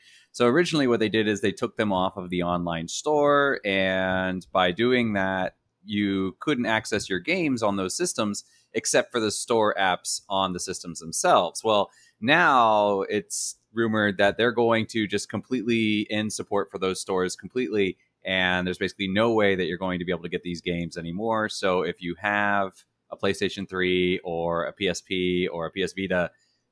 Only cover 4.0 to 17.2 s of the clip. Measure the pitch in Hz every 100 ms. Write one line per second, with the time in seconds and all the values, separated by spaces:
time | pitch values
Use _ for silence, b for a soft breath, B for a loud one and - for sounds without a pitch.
4 | 92 92 92 92 - 95 92 87 123 127
5 | 117 101 95 95 92 - _ _ 101 104
6 | 101 98 95 - - 135 110 110 - 107
7 | - 92 90 185 156 127 107 98 92 -
8 | 175 - 107 101 - b b 113 - 139
9 | - 123 110 - - 117 107 - 95 90
10 | - - - 98 95 90 - 87 90 82
11 | 82 - 180 135 85 - 113 104 95 b
12 | b b 113 160 170 131 113 107 104 98
13 | 95 104 - - - - _ 110 113 107
14 | 104 98 101 98 120 113 117 113 110 113
15 | 104 101 - 110 - 127 107 117 110 104
16 | 107 107 107 - - 101 95 98 95 92
17 | - 95